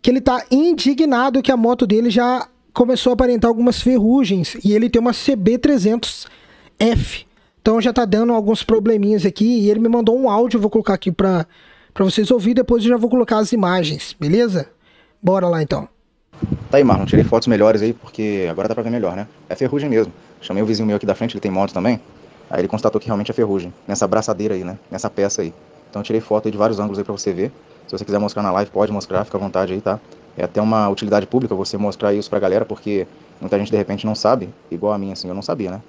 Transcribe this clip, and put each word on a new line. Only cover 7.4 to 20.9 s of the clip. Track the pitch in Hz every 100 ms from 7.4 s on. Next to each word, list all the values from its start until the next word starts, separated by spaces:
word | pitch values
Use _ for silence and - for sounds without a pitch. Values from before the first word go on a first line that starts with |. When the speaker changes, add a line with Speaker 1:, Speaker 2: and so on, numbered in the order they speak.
| _ _
Speaker 1:
Então | 220 226
já | 233
tá | 240
dando | 226 214 233
alguns | 226 208 220
probleminhas | - 226 208 220 202 214
aqui | 190 - 220 240
e | 202
ele | 208
me | 226
mandou | 233 220
um | 247 262
áudio, | 208 240 233
eu |
vou | 208
colocar | 226 208
aqui | 190 196
pra, | 165 190 180 160 _ - - _
pra | -
vocês | 190 - 208
ouvirem, | 247 196 247
depois | 247 233
eu | 220
já | 240
vou | 233
colocar | 247 233 214
as | 208
imagens, | 233 185 185 156 147 - -
beleza? | 147 202 240 185 135 _ _ _ _ _
Bora | 180 190 180
lá | 170
então. | 151 - - _ _ _ _ - - - -
Speaker 2:
Tá | 139
aí, |
Marlon, | 131 95 98
tirei | 101
fotos | 98 113 120
melhores | 107 107 110
aí | 110
porque | 117 - - 107 101 87
agora | 82 107
dá |
pra | 113
ver | 113
melhor, | 120 95 92
né? | 107 - -
É |
ferrugem | - 131 143 147
mesmo. | 113 92 - - -
Chamei | - 95
o | 107
vizinho | 107
meu | 110